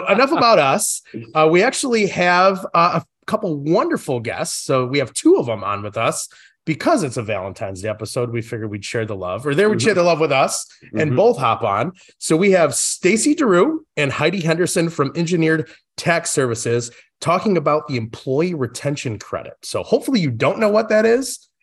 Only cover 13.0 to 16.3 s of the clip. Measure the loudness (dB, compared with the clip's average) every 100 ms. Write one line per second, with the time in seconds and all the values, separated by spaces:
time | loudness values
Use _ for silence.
13 | 0 2 2 2 4 4 4 0 -6 -4
14 | -2 0 0 0 0 0 0 0 -2 -2
15 | -4 -2 -2 2 2 0 -2 -12 _ -6
16 | -2 0 0